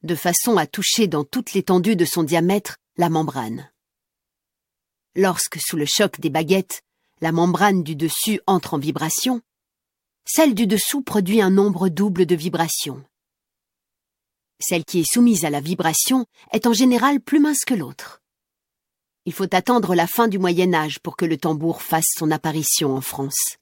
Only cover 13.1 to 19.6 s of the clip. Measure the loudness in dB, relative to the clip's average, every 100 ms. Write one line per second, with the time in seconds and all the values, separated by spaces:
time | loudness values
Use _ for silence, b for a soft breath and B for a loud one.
13.1 | _ _ _ _ _ _ _ _ _ _
14.1 | _ _ _ _ _ -4 -4 -2 -2 0
15.1 | 4 4 4 0 -2 -4 -2 0 0 0
16.1 | 0 -2 b b 0 2 4 4 4 2
17.1 | 0 0 2 2 0 -2 -4 -4 -10 -18
18.1 | -20 _ _ _ _ _ _ _ _ _
19.1 | _ -12 -6 0 0